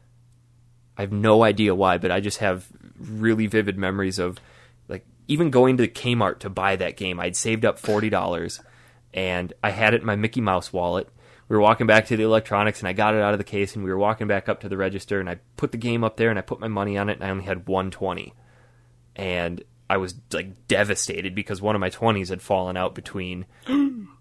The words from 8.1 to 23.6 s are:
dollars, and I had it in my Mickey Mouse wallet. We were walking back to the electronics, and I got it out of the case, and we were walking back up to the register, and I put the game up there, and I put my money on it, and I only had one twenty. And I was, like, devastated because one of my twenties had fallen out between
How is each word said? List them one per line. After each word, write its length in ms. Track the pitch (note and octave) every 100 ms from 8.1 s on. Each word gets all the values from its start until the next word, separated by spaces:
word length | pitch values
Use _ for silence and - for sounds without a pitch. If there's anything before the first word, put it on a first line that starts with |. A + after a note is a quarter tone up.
dollars, 500 | G2 F#2 E2+ F2 - - - - _ _
and 380 | - F#2 F2+ F2+ -
I 80 | G#2
had 240 | G2 G#2+
it 60 | A#2
in 60 | A2
my 100 | G#2
Mickey 240 | A2 C3
Mouse 320 | G#2+ F#2 -
wallet. 360 | F2+ F2 F2+ - - - - _
We 80 | G#2+
were 60 |
walking 240 | G#2 A2 A2+
back 200 | A2 G#2+
to 100 | A2
the 80 |
electronics, 560 | A2 A2 A2 G2+ G#2 G#2
and 80 | F#2+
I 40 |
got 220 | F#2+ G#2+
it 60 | G#2+
out 100 | G#2
of 40 | G#2
the 60 |
case, 300 | G2+ G2+ G2
and 100 | A2
we 60 | F#2+
were 80 | F#2
walking 280 | G2+ A2 G#2+
back 220 | G2+ -
up 120 | G2+
to 80 | G2+
the 80 | F#2+
register, 440 | F#2+ G2 - G2+
and 100 | F#2
I 60 | F2 _ -
put 140 | C#3+
the 60 | A#2+
game 240 | A#2 A#2
up 120 | A2+ -
there, 140 | A2+
and 80 | G#2
I 40 |
put 180 | - -
my 80 | A2
money 300 | G2+ G2+ G2+
on 100 | G2+
it, 60 |
and 100 | G2+
I 60 | G2
only 140 | F#2+
had 240 | F#2+ F#2 F#2
one 220 | F#2+ F#2+
twenty. 440 | - F#2+ F2 - - _ _ _ _ _ _ _
And 480 | - F#2+ F2+ E2+ F2 - _ _
I 60 | G2
was, 160 | F#2 F2+ -
like, 340 | D#2+ F#2+ F#2 -
devastated 680 | F#2+ G#2 F#2+ - F2 F#2
because 280 | F#2 - G2
one 120 | G2+ G#2+
of 40 |
my 100 | F#2
twenties 380 | - A2+ G#2 F2+
had 140 | F#2
fallen 340 | - G2 F#2 F#2
out 180 | F#2
between 520 | - - G2 F2+ F2+ F#2 _